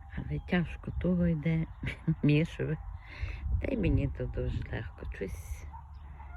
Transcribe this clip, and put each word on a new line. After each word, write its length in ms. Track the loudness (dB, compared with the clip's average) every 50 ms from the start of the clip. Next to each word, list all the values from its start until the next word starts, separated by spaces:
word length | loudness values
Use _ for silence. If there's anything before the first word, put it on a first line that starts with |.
| -10 -8 -6
Але 220 | -4 -2 0 -2 -2 0 2
тяжко 420 | 2 2 2 2 -4 -8 -6 -4 -4 0
того 260 | 2 2 4 6 4
йде, 380 | 4 4 4 2 2 2 2 0 -2 -4 -6 -6 -6
<laughs> 320 | -4 -2 0 0 2 4 6
Мішове. 540 | 6 8 8 6 2 0 -2 0 0 0 -2 -4 -8 -10 -10 -12 -10 -6 -4 -4 -4 -4 -4 0 2 2 2
Та 60 | 2
й 100 | 2 0
мені 320 | 2 4 4 6 4 4 2 0
то 80 | -2 -4
дуже 320 | -2 -2 -2 -2 0 0 -2 -2 -2
легко. 400 | -4 -6 -6 -6 -8 -10 -8 -8 -6
Щось, 500 | -6 -6 -6 -6 -8 -8 -8 -8 -8 -8 -12 -12 -12 -14 -14 -14 -14 -14 -14 -14 -14 -14 -14 -12